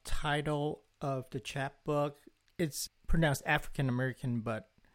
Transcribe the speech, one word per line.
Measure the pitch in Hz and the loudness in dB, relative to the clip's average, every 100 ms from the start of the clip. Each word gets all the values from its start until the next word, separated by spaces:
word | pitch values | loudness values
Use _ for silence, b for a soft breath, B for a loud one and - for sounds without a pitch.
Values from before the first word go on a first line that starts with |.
title | - - 151 147 151 147 147 - _ - | -2 0 2 0 0 0 -2 -4 _ -6
of | 147 135 120 | -4 -4 -4
the | 135 | -8
chapbook? | - 143 135 - - 147 147 143 - - _ - | -6 -6 -6 -6 -2 0 0 -4 -18 -20 _ -4
It's | 165 - - _ - | -4 -4 -10 _ 2
pronounced | 165 160 139 - | 4 6 2 2
African | 151 - - 135 | 0 0 -2 0
American, | 123 131 120 131 120 | 0 -2 -4 -4 -2
but | 113 107 - _ b | -2 -6 -8 _ b